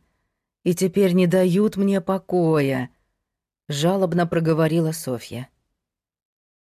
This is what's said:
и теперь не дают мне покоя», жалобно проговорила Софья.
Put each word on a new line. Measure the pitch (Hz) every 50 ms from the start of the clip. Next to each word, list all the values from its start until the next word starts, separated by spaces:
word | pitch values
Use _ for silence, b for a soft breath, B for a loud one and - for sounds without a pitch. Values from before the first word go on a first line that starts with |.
| _ _ _ _ _ _ _ _ _ _ _ _ -
и | 175 175
теперь | 175 190 185 185 202 202 185 175
не | 185 180 170
дают | 175 185 185 185 170 196 208 208 - 190
мне | 196 196 196 196
покоя», | - - 190 190 - - 180 180 170 160 156 151 139 135 135 127 123 - - _ _ _ _ _ _ _ _ _ _ _ _ _ _ -
жалобно | 147 139 151 175 196 196 190 170 170 170 175 170
проговорила | 175 170 165 165 160 156 160 160 170 170 160 160
Софья. | 160 - - 131 127 117 - - 117 117 131 - _ _ _ _ _ _ _ _ _ _ _ _ _ _ _ _ _ _ _ _ _ _